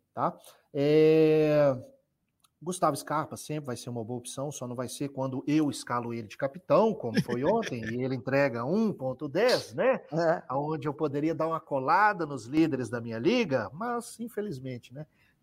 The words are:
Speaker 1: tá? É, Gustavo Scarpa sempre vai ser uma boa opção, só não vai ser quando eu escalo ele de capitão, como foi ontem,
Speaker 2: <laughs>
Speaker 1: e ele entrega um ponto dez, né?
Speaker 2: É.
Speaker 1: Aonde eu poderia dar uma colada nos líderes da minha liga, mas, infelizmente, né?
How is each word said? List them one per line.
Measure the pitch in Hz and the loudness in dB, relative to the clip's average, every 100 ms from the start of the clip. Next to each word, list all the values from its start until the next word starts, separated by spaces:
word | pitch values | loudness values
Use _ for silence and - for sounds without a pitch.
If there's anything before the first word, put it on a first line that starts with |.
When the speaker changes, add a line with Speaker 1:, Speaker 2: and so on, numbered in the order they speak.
| _ | _
Speaker 1:
tá? | - 151 175 - - _ | -4 -2 -4 -14 -20 _
É, | 139 143 156 156 160 156 156 151 151 143 127 - _ _ _ _ _ _ _ | 0 4 8 8 8 6 6 6 6 4 2 -6 _ _ _ _ _ _ _
Gustavo | 156 180 160 139 | -10 0 0 0
Scarpa | - 156 147 113 | -2 -4 -4 -8
sempre | - 151 139 | -8 -8 -6
vai | 117 | -8
ser | - | -8
uma | 123 | -8
boa | 110 123 | -6 -8
opção, | 120 - 143 | -8 -8 -8
só | 139 123 | -8 -8
não | |
vai | 120 120 | -6 -8
ser | - 143 | -6 -8
quando | 131 131 131 139 | -4 -4 -4 0
eu | 151 147 | 2 2
escalo | 117 - 123 117 | -2 -4 -4 -4
ele | 117 107 | -8 -10
de | - | -6
capitão, | 139 180 - 156 226 | -6 -6 2 4 4
como | 185 120 233 | 0 -2 -2
foi | - 120 | -2 0
ontem, | 147 226 214 123 | 0 0 -2 -6
Speaker 2:
<laughs> | 110 | -6
Speaker 1:
e | 120 | -4
ele | 131 131 | -4 -4
entrega | 131 135 143 117 | 0 2 2 0
um | 123 196 220 | -2 0 0
ponto | - 131 127 151 | -2 -6 -6 -4
dez, | 151 247 175 - | 0 2 2 -2
né? | 117 233 247 - | 0 0 0 -2
Speaker 2:
É. | 156 170 170 - | 0 2 0 -2
Speaker 1:
Aonde | 131 147 156 147 | -4 -2 -4 -4
eu | |
poderia | 139 156 143 156 | -2 -2 0 -2
dar | 156 160 | 0 -2
uma | 160 | -4
colada | - 139 131 175 208 190 156 | -4 -2 2 4 4 2 -4
nos | 139 110 | -6 -2
líderes | 156 165 131 113 | 2 4 2 -2
da | 120 | -6
minha | 117 113 | -6 -2
liga, | 143 247 202 131 98 | 2 2 2 0 -2
mas, | 151 233 240 220 - | -6 -6 -4 -8 -12
infelizmente, | 226 - 208 135 131 123 - | -10 -8 -8 -8 -10 -12 -12
né? | 127 151 _ _ _ | -16 -16 _ _ _